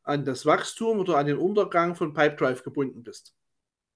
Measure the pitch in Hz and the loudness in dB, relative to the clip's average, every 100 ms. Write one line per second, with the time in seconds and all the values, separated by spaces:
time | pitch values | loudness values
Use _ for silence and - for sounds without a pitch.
0 | - 143 135 127 151 160 - - 226 220 | -4 -4 -2 -2 2 2 0 -4 -2 0
1 | 180 147 143 143 175 208 185 180 175 175 | 2 2 2 0 0 2 2 2 0 0
2 | 165 151 151 147 143 123 - 139 135 113 | -4 2 2 4 0 -2 -6 -4 -4 -6
3 | 120 - - _ _ _ _ _ _ | -18 -20 -20 _ _ _ _ _ _